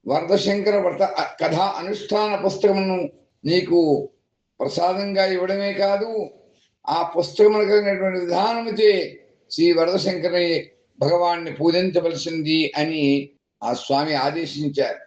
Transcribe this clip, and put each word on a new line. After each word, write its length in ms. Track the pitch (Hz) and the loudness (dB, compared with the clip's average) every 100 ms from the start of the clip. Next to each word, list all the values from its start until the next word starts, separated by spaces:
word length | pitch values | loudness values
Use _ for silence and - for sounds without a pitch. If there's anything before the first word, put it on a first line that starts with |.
| 104 | -2
వరదశంకర 680 | 151 170 196 202 202 202 202 | -4 0 0 0 0 0 0
వ్రత 260 | 180 - 190 - - - | 0 0 -2 0 -6 -4
కథా 340 | 160 160 196 147 | -2 0 -2 -2
అనుష్ఠాన 560 | 180 208 - 208 214 196 190 | -8 -8 -2 -2 0 0 -2
పుస్తకమును 640 | - 202 196 190 185 156 _ _ _ | 2 2 2 0 -2 -6 _ _ _
నీకు 640 | 156 180 180 170 160 135 - _ _ _ _ _ | 0 0 2 2 4 2 -2 _ _ _ _ _
ప్రసాదంగా 640 | 135 156 175 190 202 196 | -4 0 0 -2 -2 0
ఇవ్వడమే 480 | 190 185 185 196 202 | 0 0 -2 -2 -2
కాదు, 580 | 196 196 202 226 220 - - _ _ _ _ - | 0 0 0 -2 -6 -8 -12 _ _ _ _ -4
ఆ 240 | 160 170 165 | -2 0 -2
పుస్తకమును 460 | - - 208 214 | -2 4 4 6
కలిగినటువంటి 560 | 202 208 202 190 190 185 | 4 4 2 0 -2 -2
విధానముచే 1000 | 175 175 214 233 233 190 214 190 - - _ _ _ | -2 0 0 -2 -4 2 4 4 -2 -10 _ _ _
శ్రీ 220 | - 170 | 2 4
వరదశంకరుని 920 | 165 165 190 185 180 170 175 170 160 - _ _ _ | 4 2 0 -2 -2 -2 0 0 -2 -4 _ _ _
భగవాన్ని 520 | 139 175 175 170 165 | 0 2 2 0 -6
పూజించవలసింది" 1200 | 139 165 170 185 170 165 151 165 165 156 160 151 147 | 0 2 2 2 0 0 -4 -6 -4 0 0 0 -2
అని 520 | 156 156 143 139 139 _ _ _ | -2 0 2 2 -2 _ _ _
ఆ 100 | 113 | -6
స్వామి 420 | 123 - 139 151 | -6 0 0 0
ఆదేశించారు. 840 | 143 139 160 156 139 151 143 123 - | -2 -2 -2 -8 -6 -4 -2 -2 -4